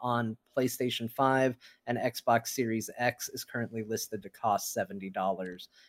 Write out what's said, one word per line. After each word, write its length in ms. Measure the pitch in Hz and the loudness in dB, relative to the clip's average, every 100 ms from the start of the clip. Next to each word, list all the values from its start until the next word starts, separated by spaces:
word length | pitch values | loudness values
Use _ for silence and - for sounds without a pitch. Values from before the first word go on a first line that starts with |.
on 340 | 123 120 113 110 _ - | 0 2 0 -4 _ 0
PlayStation 520 | 131 - 123 - 113 | 0 0 -2 -2 -4
five 460 | - 135 131 131 123 - _ - | 2 4 6 4 0 -10 _ -4
and 100 | - | -2
Xbox 500 | - - - 117 - | -2 0 4 4 2
Series 420 | - 117 113 - - | -2 0 0 -2 -2
X 320 | 123 - - | -2 -2 -6
is 140 | 120 | -10
currently 400 | - 120 113 113 | -8 -6 -4 -6
listed 400 | 107 110 - 107 | -4 -4 -4 -8
to 60 | - | -10
cost 440 | - 113 101 - | -2 2 2 0
seventy 360 | - 113 101 95 | -2 -4 -4 -6
dollars, 580 | 95 95 92 90 90 - _ | 0 0 0 -4 -10 -14 _